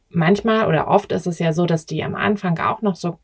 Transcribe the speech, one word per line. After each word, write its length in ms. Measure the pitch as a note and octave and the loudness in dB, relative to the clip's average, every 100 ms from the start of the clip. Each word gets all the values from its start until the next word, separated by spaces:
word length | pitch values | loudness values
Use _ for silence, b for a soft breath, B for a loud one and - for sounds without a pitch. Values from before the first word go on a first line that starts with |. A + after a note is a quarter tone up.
| _ | _
manchmal 580 | E3+ D#3+ G3+ A3+ A3 D#3+ | 0 2 2 2 2 2
oder 220 | D#3 - | 0 2
oft 240 | F#3+ - | 2 2
ist 160 | F3+ F3 | -2 -2
es 100 | E3 | -2
ja 140 | E3 | 0
so, 140 | D#3+ E3+ | 2 2
dass 200 | D#3+ - | 0 -2
die 160 | D#3 | -6
am 140 | - - | -4 -2
Anfang 420 | - G#3 F3+ E3 | -2 0 0 0
auch 240 | - - | -2 -2
noch 140 | G#3 - | -2 -2
so 240 | F3 - | -6 -8